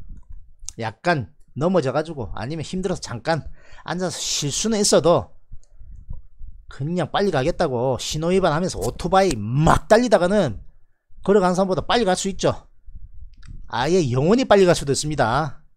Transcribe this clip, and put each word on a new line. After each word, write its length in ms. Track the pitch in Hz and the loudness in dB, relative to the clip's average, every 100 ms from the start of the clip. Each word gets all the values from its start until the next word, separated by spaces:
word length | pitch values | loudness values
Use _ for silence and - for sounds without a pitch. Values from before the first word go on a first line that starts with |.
| - - - - - - - - | -12 -14 -14 -16 -16 -16 -12 -8
약간 540 | 110 - 175 160 107 - - - | -8 -4 0 0 -2 -12 -14 -2
넘어져가지고 760 | 160 190 135 127 160 151 107 - | 0 2 2 0 -4 -6 -8 -6
아니면 280 | 113 160 | -6 -6
힘들어서 360 | 139 185 185 170 | -6 -4 -4 -4
잠깐 460 | - 117 131 165 - - - - - | -8 -6 -2 -2 -2 -12 -14 -14 -8
앉아서 320 | 170 180 - | -4 -4 -4
쉴 340 | - - 143 | -6 -4 -4
수는 280 | - 214 220 | -2 0 0
있어도 540 | 208 196 156 160 - - - - - - - - - - - - - - - | 4 4 6 2 0 -12 -14 -14 -14 -18 -18 -16 -10 -10 -12 -14 -14 -14 -14
그냥 440 | - 139 180 139 | -8 -4 -2 -2
빨리 200 | 147 202 | 0 0
가겠다고 680 | 151 139 - 170 123 131 117 | 0 0 0 0 0 -2 -2
신호위반하면서 800 | - 151 165 190 185 151 180 - | -4 -4 0 2 2 2 -2 -2
오토바이 520 | 104 - 170 190 196 117 | -4 -4 2 4 4 0
막 500 | 104 131 160 139 - | -2 2 6 4 6
달리다가는 760 | 214 247 202 180 208 156 98 - - - _ - - | 4 6 4 4 2 0 -2 -12 -20 -20 _ -20 -6
걸어간 320 | - 208 180 180 | 2 4 4 2
사람보다 260 | 190 185 - | 0 0 0
빨리 180 | 208 202 | 0 2
갈 100 | 180 | 0
수 100 | 196 | -2
있죠. 380 | 185 160 - - - - - - - - - - - - | -2 -2 -2 -8 -20 -16 -14 -14 -14 -16 -16 -16 -14 -8
아예 440 | 113 139 185 147 | -4 0 2 2
영원히 340 | 123 151 240 254 | 2 2 4 6
빨리 200 | 202 180 | 6 6
갈 100 | 160 | 4
수도 160 | 139 | 0
있습니다. 720 | 131 151 151 113 127 156 - - | -4 -2 0 0 0 -2 -8 -18